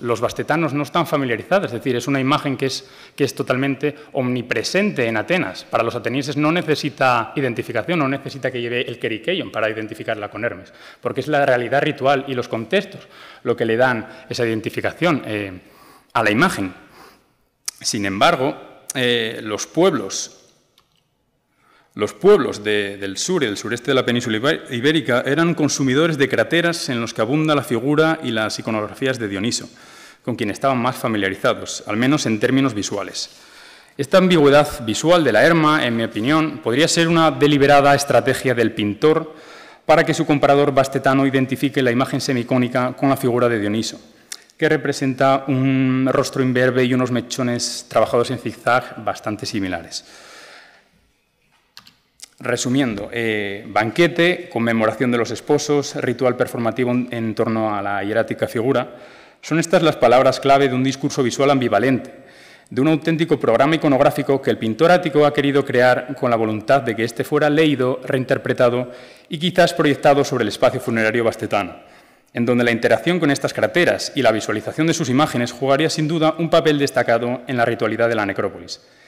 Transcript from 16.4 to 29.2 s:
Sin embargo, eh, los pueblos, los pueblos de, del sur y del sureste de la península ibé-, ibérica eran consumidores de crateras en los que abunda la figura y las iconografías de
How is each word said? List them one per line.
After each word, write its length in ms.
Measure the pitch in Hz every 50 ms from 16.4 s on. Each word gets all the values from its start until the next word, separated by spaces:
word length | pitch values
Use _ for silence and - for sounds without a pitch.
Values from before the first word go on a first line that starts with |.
| 175 190 - 104 98 92 - - - - - - - - - _ _ _ _ _ _ _ _ _ _ - - -
Sin 260 | - - - 107 101
embargo, 800 | 98 95 104 135 170 170 131 131 147 - - - - - - - - -
eh, 460 | 135 123 123 120 117 113 110 120 120 113
los 240 | 107 107 98 -
pueblos, 720 | - - 160 175 190 160 120 98 95 - - - - - _ _ _ _ _ _ _ _ _ _ _ _ _ _ _ _ _ _ _ _ _ _ _ _ _ _ _ _ _ _ _ _
los 200 | - 104 - -
pueblos 480 | - - 196 208 170 120 104 92 107 104
de, 340 | 107 104 104 101 98 101 98
del 180 | 98 98 95
sur 260 | - - - 185 170 135
y 40 |
del 100 | 107 101
sureste 340 | - - 107 120 117 - 143
de 60 | 135
la 80 | 127 117
península 300 | 123 120 120 - 117 110
ibé-, 260 | 107 120 151 165 - - -
ibérica 520 | 135 117 117 147 156 160 - - 120 127 -
eran 280 | 131 139 160 170 175 160
consumidores 640 | - 151 135 - - 139 131 127 147 165 165 156 135
de 100 | 139 131
crateras 600 | - - 214 - 160 170 170 170 165 - - -
en 120 | 123 117
los 120 | 117 113 -
que 80 | -
abunda 340 | 113 110 143 156 156 156 151
la 100 | 143 123
figura 560 | - 123 113 123 143 147 151 156 160 160 - -
y 80 | 123
las 280 | 113 110 110 104 - -
iconografías 600 | - 120 110 107 107 104 - - 139 131 123
de 80 | 117